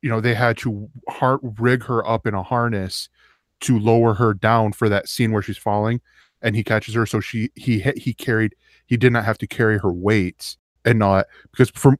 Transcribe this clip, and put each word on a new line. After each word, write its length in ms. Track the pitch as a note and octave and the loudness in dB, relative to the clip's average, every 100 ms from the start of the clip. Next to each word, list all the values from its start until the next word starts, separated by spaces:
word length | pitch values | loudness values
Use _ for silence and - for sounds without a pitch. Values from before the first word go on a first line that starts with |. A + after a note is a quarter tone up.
you 80 | C3+ | -4
know, 100 | A2+ | -2
they 140 | A2+ | 0
had 240 | A2+ B2 A2+ | 0 0 -2
to 300 | B2 G#2 G#2 - - | -4 -8 -10 -16 -16
har-, 300 | - B2+ C#3 B2+ G#2+ | -4 -2 0 -4 -2
rig 240 | A#2+ B2+ | 0 0
her 220 | - A#2 A2 | 0 -4 -2
up 180 | A2+ A2+ | -2 -2
in 80 | |
a 100 | G2+ | -6
harness 640 | F#2 A#2+ A#2 G#2 F#2 - - _ _ _ _ _ | -4 -2 -2 -2 -6 -8 -14 _ _ _ _ _
to 160 | - A#2+ | 0 2
lower 380 | A2 A#2 A#2 G#2 | 4 4 4 2
her 180 | A#2 | 0
down 380 | G2+ A2 A#2 A2 | 0 2 2 0
for 160 | - A2 | 0 0
that 180 | G2+ - | 0 -2
scene 240 | - A2+ | -2 0
where 100 | A2 | 0
she's 140 | G2 G2 | -4 -6
falling 440 | - G#2 A2 A#2+ - _ _ _ | -4 -2 0 -4 -8 _ _ _
and 140 | A2+ G#2+ | -4 -2
he 80 | |
catches 320 | G#2 A2 - A2 | 0 -2 -2 -2
her. 100 | A2+ | -2
So 140 | G#2+ | -4
she, 320 | - A#2 A2 - | -4 -6 -6 -6
he 240 | - A2 | -2 0
hit, 200 | A2+ - | 0 -4
he 140 | - | -6
carried, 420 | A2+ - A2 A2 - _ _ - | -6 -2 0 -2 -4 _ _ -4
he 100 | A#2+ | 2
did 160 | A#2+ | 4
not 120 | A#2 A2 | 4 0
have 120 | A2 | -2
to 100 | G#2 | -4
carry 300 | - A2 G#2+ | 0 2 2
her 160 | G2 | 0
weight 640 | F2 G2 G#2+ F2+ - - - _ _ | 0 2 2 0 -4 -14 -18 _ _
and 140 | - A2+ | 0 2
not, 300 | G2+ F#2+ - - - | 4 2 0 -8 -4
because 180 | - B2+ | 2 2
for, 280 | - C#3 C3 | 4 4 4